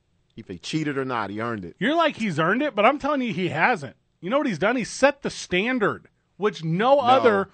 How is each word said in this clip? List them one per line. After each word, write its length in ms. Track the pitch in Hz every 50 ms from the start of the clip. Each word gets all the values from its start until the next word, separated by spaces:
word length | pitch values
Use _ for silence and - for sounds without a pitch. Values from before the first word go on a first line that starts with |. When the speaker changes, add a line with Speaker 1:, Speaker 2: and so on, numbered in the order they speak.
| _ _ _ _ _ _ -
Speaker 1:
If 120 | - 107 -
he 100 | 98 82
cheated 400 | - - - 156 156 147 139 135
or 60 | 135
not, 260 | 131 127 117 104 98
he 100 | 101 107
earned 240 | 110 120 117 107 92
it. 120 | 82 - -
Speaker 2:
You're 160 | 175 240 311
like, 220 | 339 330 302 220
"He's 240 | - 226 208 160 143
earned 200 | 160 165 202 247 302
it," 120 | 294 -
but 100 | 208 202
I'm 140 | 233 285 285
telling 240 | - 277 302 277 254
you, 100 | 233 175
he 160 | 160 185 160
hasn't. 440 | 135 151 175 226 254 180 139 113 - _ _ _ _ -
You 100 | - 175
know 80 | 240 285
what 100 | 302 269
he's 100 | 202 139
done? 160 | 175 208 247
He's 140 | 269 202 -
set 320 | - - - 277 277 - -
the 80 | 202
standard, 800 | - - - - - 180 196 247 262 254 208 170 120 90 - - _ _ _ _ _
which 260 | - 185 214 190 - 160
no 340 | 160 160 180 220 254 277
Speaker 1:
No. 40 | 285
Speaker 2:
other 480 | 254 240 254 269 233 233 208 196 196 185